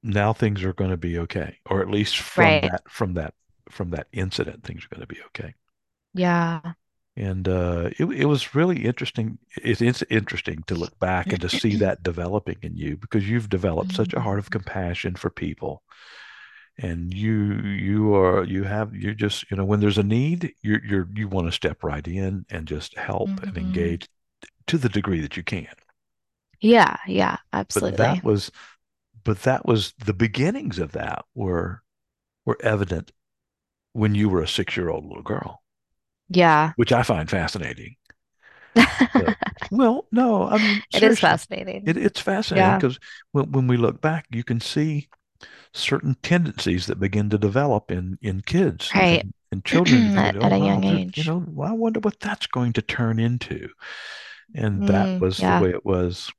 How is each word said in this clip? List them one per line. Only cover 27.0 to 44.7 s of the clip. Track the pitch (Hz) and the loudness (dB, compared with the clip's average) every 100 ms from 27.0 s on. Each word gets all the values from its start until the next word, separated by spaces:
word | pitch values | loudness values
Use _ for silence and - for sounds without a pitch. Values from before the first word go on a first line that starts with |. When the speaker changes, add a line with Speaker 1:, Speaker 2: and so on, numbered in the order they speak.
| - | -4
Speaker 2:
yeah, | 185 - - _ | 0 0 -2 _
Speaker 1:
But | - | -6
Speaker 2:
absolutely. | 98 104 95 95 | -2 -2 -2 2
Speaker 1:
that | 117 185 | 2 2
was, | 120 104 - - - _ _ _ _ - | 0 0 -2 -16 -20 _ _ _ _ -6
but | - 104 | -2 0
that | 131 131 - | 0 0 2
was, | 113 101 _ | 0 0 _
the | 107 | -4
beginnings | 95 113 104 151 262 - - | 0 0 2 -2 -2 -6 -6
of | 78 | -6
that | - - - - - | -6 -8 -8 -12 -6
were, | 98 87 90 92 _ _ _ _ _ _ - | -2 -2 -2 -8 _ _ _ _ _ _ -4
were | - | -2
evident | 117 107 98 87 - _ _ _ _ _ _ _ _ | 0 0 -2 -4 -8 _ _ _ _ _ _ _ _
when | 113 107 104 | 0 2 4
you | 107 | 2
were | 92 | 2
a | 78 | 0
six-year-old | - 92 - 85 - 76 | -4 -4 -4 -4 -4 -8
little | - | -16
girl. | - - - - _ _ _ _ _ _ _ | -8 -8 -8 -16 _ _ _ _ _ _ _
Speaker 2:
Yeah. | 180 170 151 160 139 | 4 6 6 4 0
Speaker 1:
Which | 117 | 2
I | 120 | 2
find | - 95 78 | 2 0 0
fascinating. | 98 80 - 67 65 - - _ - _ _ _ - - 226 | -2 -2 -4 -8 -10 -16 -20 _ -20 _ _ _ -20 0 4
Speaker 2:
<laughs> | 247 - 247 262 | 4 4 4 4
Speaker 1:
So, | 196 - - - - | 2 -2 -6 -8 -4
well, | 214 254 254 - | 2 4 2 0
no, | 233 254 208 - | 2 4 2 2
I | 214 | 2
mean, | 214 202 - | 2 0 -2
Speaker 2:
It | - | 4
is | - 226 | 6 6
Speaker 1:
seriously, | 170 | 4
Speaker 2:
fascinating. | 165 - 190 190 - 202 | 4 -2 -10 -8 -6 -2
Speaker 1:
it, | 170 | 2
it's | 202 - | 0 0
fascinating | - 190 226 185 185 | -2 -2 0 4 4
Speaker 2:
Yeah. | 196 | 4
Speaker 1:
'cause | 139 131 - - _ | 2 -2 -14 -20 _
when, | 143 151 | -2 2
when | 135 127 | 2 4
we | 123 | 4
look | 117 - | 4 2
back, | 156 160 - | -2 -2 -6
you | 117 | -8
can | - 117 | -2 -2
see | - | 0